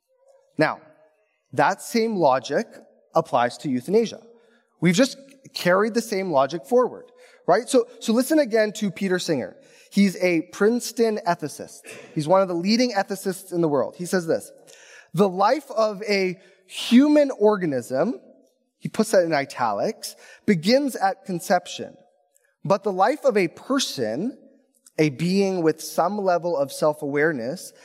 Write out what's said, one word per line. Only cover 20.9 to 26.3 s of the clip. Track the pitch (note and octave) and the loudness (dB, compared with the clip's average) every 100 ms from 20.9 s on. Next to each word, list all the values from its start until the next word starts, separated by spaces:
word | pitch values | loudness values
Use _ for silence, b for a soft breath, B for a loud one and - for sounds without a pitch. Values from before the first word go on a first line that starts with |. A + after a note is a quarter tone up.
at | A3 G3 F#3 | 0 -2 -2
conception. | - F3 - F3+ - - A2 - _ _ _ _ _ _ | -6 -6 0 0 0 -12 -12 -14 _ _ _ _ _ _
But | D3+ G3+ | -2 0
the | G#3+ | 0
life | F#3 G3+ D4 | 0 2 2
of | C#4 G#3 | 0 2
a | F#3 | 0
person, | - - C4+ - - G#2+ A#2+ A#3 - - _ _ _ _ - | -4 -4 -2 -2 -4 -4 -4 -6 -10 -20 _ _ _ _ 0
a | D3+ | 0
being | B2 E3+ F#3+ G3 F#3 | 0 -2 0 0 0
with | D#3+ D#3 | 0 -2
some | - - E3+ G#3 | -6 -2 -2 0
level | F#3+ | 0